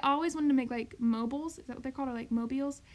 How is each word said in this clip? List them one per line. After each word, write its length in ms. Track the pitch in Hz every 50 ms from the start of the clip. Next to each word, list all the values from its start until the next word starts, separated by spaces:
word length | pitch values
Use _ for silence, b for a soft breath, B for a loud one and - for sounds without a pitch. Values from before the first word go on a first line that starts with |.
always 320 | - 277 277 294 330 339 302
wanted 140 | 311 302 294
to 60 | 277
make, 160 | 262 247 233
like, 240 | 240 233 226 - - -
mobiles, 600 | 240 233 226 226 233 233 269 285 302 320 - -
is 80 | -
that 100 | - 247
what 60 | -
they're 100 | - 269
called, 180 | 262 - 277 262
or, 20 |
like, 180 | 240 233 233 -
mobiles, 520 | 226 233 233 233 269 269 277 285 277 - B B